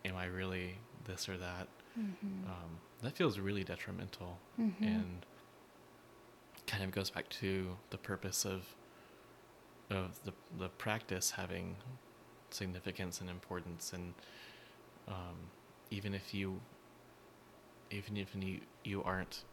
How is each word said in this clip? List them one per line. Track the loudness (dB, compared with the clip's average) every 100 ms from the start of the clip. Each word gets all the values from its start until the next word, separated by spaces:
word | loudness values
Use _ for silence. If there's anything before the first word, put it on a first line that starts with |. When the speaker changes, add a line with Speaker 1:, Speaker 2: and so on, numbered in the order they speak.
Speaker 1:
"Am | 2 4
I | 2
really | 4 4 4 2 -2 -8 -8
this | -4 -2 0
or | 0
that?" | 0 -2 -4 -8 -6 0
Speaker 2:
Mm-hmm. | 0 0 -2 0 0
Speaker 1:
Um, | -2 -4 -6 -10 -2
that | -2 6
feels | 6 8
really | 4 4
detrimental | 4 0 0 0 -2 -4 -4 -6 -4 4
Speaker 2:
Mm-hmm. | 4 6
Speaker 1:
and | 6 6 4 0 -6 -16 -16 -18 -18 -18 -18 -18 -18 -18 -18 -18 -16 -8 2
kind | 4
of | 6
goes | 4 4
back | 2 -2
to | 2 4 6 4 0 -4
the | -4
purpose | 0 0 4 4 4
of, | 2 -2 -14 -16 -16 -18 -18 -18 -18 -18 -18 -18 -18 0
of | 2 2 -2
the, | -6 -8 -8 -4
the | -4
practice | 0 2 2 4 4 4
having | 4 0 2 0 -2 -6 -10 -12 -18 -18 -18 -6
significance | -2 0 0 -2 0 0 0
and | -2
importance. | -4 -2 -2 0 -4 -2
And, | -2 -4 -6 -12 -12 -12 -14 -16 -16 -18 -12 -4
um, | -4 -2 -6 -8 -12 -18 -18 -4
even | 0 2
if | 0 2
you, | 2 4 2 -4 -14 -16 -18 -18 -18 -18 -18 -18 -18 -18 -18 -4
even | -2 0 0
if | 0
you, | 0 2 0 -4 -6
you | 0 4
aren't | 6 4 2 -4 -8